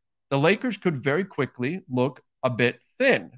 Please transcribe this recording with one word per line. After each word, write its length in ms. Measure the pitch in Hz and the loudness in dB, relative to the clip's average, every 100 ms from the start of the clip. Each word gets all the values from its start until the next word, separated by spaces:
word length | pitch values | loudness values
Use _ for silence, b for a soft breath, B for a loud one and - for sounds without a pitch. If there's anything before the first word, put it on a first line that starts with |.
| _ _ - | _ _ -4
the 100 | 139 | 2
Lakers 380 | 160 220 254 202 | 2 2 -2 -2
could 260 | 180 139 | -2 -2
very 220 | 135 156 | -2 -2
quickly 560 | 196 - 127 - 127 190 - | -2 -4 -6 -4 -6 -6 -4
look 320 | 123 131 - _ - | -2 -2 -4 _ -6
a 80 | 131 | -4
bit 300 | 120 120 - _ - | 0 -2 -2 _ 0
thin. 340 | 262 - - | 2 2 -2